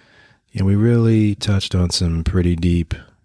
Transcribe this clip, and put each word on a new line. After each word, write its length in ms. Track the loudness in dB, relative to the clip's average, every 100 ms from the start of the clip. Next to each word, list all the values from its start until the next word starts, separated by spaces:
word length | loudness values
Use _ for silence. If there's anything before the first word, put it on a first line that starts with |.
| _ _ _ _ _
yeah, 140 | -4
we 100 | 0 2
really 580 | 2 2 2 2 0 -2
touched 380 | -2 -2 0
on 160 | -2 -2
some 340 | -2 -2 -2
pretty 320 | -2 0 0 0
deep 360 | 0 0 -2 -8 -12 _